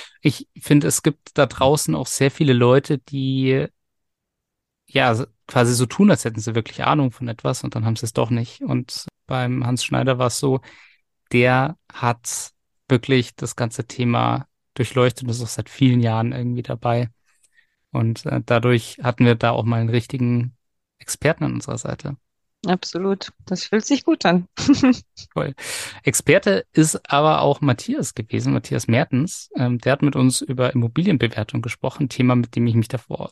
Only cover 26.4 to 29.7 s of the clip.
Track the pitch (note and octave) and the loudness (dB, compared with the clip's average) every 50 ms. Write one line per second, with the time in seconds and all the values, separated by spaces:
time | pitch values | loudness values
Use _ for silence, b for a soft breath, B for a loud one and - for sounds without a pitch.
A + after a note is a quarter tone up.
26.4 | - G#3+ F#3+ - - _ - D#3 D#3 D#3 - - - - - C#3+ D3+ D#3 D#3 D3 | 4 2 0 0 -2 _ 2 2 4 4 0 -4 -4 0 2 4 4 4 4 4
27.4 | C#3+ C#3+ C#3+ - D3+ C#3 A#2+ - - - C4+ D#4 D3+ - - - A2 - A#2 A2 | 2 2 2 2 2 0 0 0 -2 -4 -4 -4 -4 -6 -6 -10 -8 -6 -4 -4
28.4 | A#2 C3+ C#3 A#2+ - - C3+ B2 - - - B2+ E3 - - B2 D3 F#3 - - | -2 -2 -2 -2 -2 -4 -4 -4 0 2 2 2 2 0 0 -2 -2 -4 -6 -12
29.4 | - - G#4 D#4 B2+ B2 | -16 -10 -4 -2 -2 -2